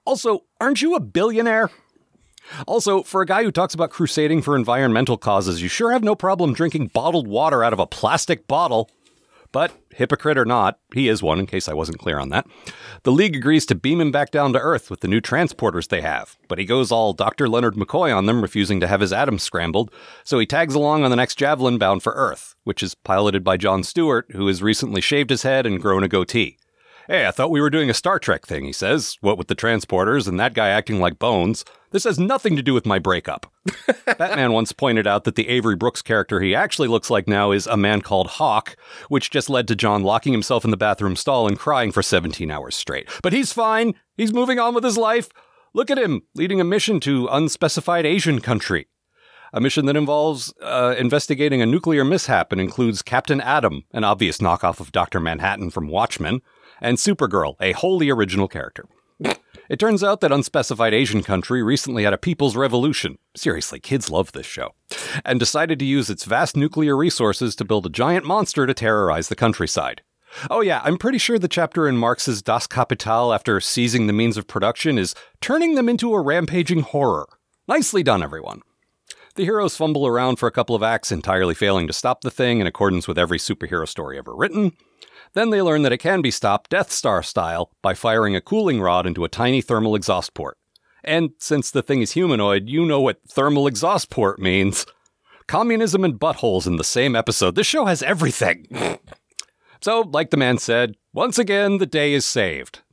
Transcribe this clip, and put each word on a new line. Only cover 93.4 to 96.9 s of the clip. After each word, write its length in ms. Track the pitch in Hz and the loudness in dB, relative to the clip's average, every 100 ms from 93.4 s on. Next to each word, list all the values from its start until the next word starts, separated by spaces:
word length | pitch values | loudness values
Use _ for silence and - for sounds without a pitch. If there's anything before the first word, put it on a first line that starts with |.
| 143 143 143 | 2 2 2
exhaust 440 | 113 165 196 - | 0 0 0 -2
port 300 | - 101 101 | 0 0 2
means. 460 | 92 95 98 - - _ _ _ _ - - | 2 2 2 0 -6 _ _ _ _ -20 -4
Communism 560 | 160 233 220 220 190 | 0 2 2 2 2
and 160 | 185 113 | 0 0
buttholes 480 | 156 - 120 92 90 | -2 0 0 0 0
in 80 | 85 | -2
the 80 | |
same 320 | - | -2